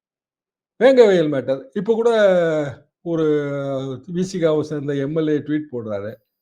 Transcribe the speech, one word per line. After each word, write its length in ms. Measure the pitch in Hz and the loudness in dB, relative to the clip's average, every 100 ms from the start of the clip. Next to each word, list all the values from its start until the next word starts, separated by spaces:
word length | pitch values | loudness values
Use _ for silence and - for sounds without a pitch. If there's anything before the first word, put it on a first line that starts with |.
| _ _ _ _ _ _ _ _ | _ _ _ _ _ _ _ _
வேங்கவேல் 520 | 247 262 220 185 156 | 4 8 6 6 2
மேட்டர். 340 | 139 120 135 - | -2 -2 -6 -6
இப்ப 200 | 208 190 | -8 -2
கூட 160 | 226 233 226 202 180 170 156 143 - _ _ | 0 2 4 4 4 2 -2 -4 -10 _ _
ஒரு 240 | 170 165 156 151 143 143 139 135 135 131 - | -6 -2 0 0 -2 -6 -6 -6 -6 -10 -8
வி 80 | 175 | -6
சி 180 | 185 185 | -6 -2
காவை 240 | 160 156 | 0 0
சேர்ந்த 320 | 151 151 143 | -2 -6 -4
எம் 220 | 139 139 160 | -4 -2 -2
எல் 120 | 156 | 0
ஏ 100 | 151 | -2
ட்வீட் 320 | 127 151 151 | -2 -6 -6
போடுறாரு. 400 | 123 110 101 104 120 _ _ | -10 -8 -8 -8 -14 _ _